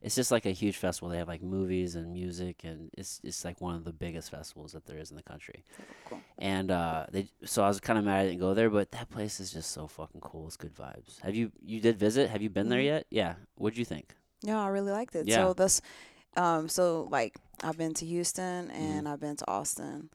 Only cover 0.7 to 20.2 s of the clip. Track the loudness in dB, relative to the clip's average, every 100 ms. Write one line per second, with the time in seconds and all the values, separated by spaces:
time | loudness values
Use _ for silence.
0.7 | 0 -2 -2 -4 -4 -4 -6 -4 -2 0
1.7 | 0 0 -4 -8 -6 -6 -6 -8 -8 -12
2.7 | -12 -12 -12 -12 -10 -10 -8 -8 -6 -6
3.7 | -6 -8 -8 -8 -8 -10 -12 -14 -16 -16
4.7 | -16 -14 -14 -14 -16 -16 -16 -16 -20 -20
5.7 | -20 -20 -18 -14 -14 -16 -6 -2 0 2
6.7 | 2 2 -2 -2 -4 -6 -8 -2 4 4
7.7 | 4 2 2 4 4 2 2 2 6 6
8.7 | 4 2 -4 -8 -6 -6 -6 -8 -8 -8
9.7 | -8 -10 -12 -14 -14 -14 -12 -12 -12 -14
10.7 | -12 -14 -14 -18 -8 -2 0 -2 -4 -8
11.7 | 4 6 8 6 6 4 2 0 2 4
12.7 | 4 4 2 0 2 2 -2 -12 -4 -2
13.7 | 0 -2 -6 -12 -20 _ _ -2 0 0
14.7 | 0 0 -2 -2 -2 4 6 6 6 6
15.7 | 4 0 -18 -20 -20 _ 2 4 4 2
16.7 | 4 4 2 0 0 0 -4 -18 -6 -4
17.7 | -2 -2 -2 -2 -2 -2 -2 -4 -4 -6
18.7 | -4 -2 -2 -4 -4 -6 -6 -2 -2 -2
19.7 | -4 -6 -10 -12 -18